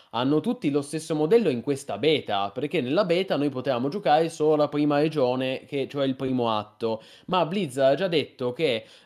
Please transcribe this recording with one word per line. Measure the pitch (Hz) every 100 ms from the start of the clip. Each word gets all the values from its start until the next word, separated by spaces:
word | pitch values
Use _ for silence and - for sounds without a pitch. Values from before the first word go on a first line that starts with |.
| _
hanno | 113 131 151
tutti | 214 247 151
lo | 143
stesso | 139 160 -
modello | 156 156 233 190
in | 120
questa | 127 139 - 101
beta, | 143 139 - 101 101
perché | 127 147 160
nella | 123 165
beta | 196 170 190 156
noi | 143
potevamo | 127 139 120 135
giocare | 202 160 151 165
solo | - 151 151
la | 147
prima | 147 147 143
regione, | 160 151 123 127 131 131 -
che, | 139 123
cioè | 143 135
il | 131
primo | 135 127 117 107
atto, | 104 - 113 110 - - -
ma | 180 156
Blizzard | 202 160 127 135
ha | 143
già | 190
detto | 160 123 - 123
che, | 123 156 113 - -